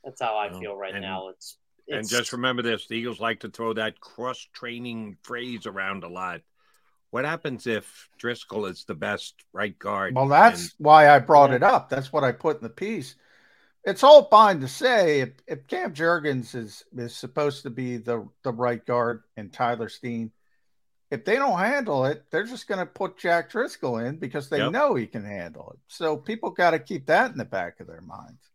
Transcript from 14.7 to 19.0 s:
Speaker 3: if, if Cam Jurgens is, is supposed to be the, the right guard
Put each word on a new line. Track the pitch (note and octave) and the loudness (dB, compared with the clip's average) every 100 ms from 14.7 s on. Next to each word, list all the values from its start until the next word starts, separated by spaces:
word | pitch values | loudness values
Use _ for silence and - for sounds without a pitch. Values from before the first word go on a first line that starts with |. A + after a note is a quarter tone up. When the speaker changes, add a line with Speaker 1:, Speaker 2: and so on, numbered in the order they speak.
| - B3+ A#3 F3 D3 | -4 0 2 4 2
Speaker 3:
if, | A#2+ _ - | -2 _ -14
if | D3 _ | -14 _
Cam | F#4 B3+ | -8 -8
Jurgens | D3 E3 E3+ D3 C3 A2+ | -2 0 0 -2 -4 -6
is, | B2 G#2+ - _ | -12 -12 -16 _
is | B2+ A#2+ - | -12 -12 -12
supposed | B2 D3+ D3 C#3 | -10 -4 -4 -4
to | C3+ | -12
be | A#2 B2+ A#2+ | -10 -8 -8
the, | A2+ A#2 G2+ _ | -6 -6 -8 _
the | C3+ | -8
right | A2+ B2 A#2 | -2 -2 -4
guard | - A#2+ | -4 -2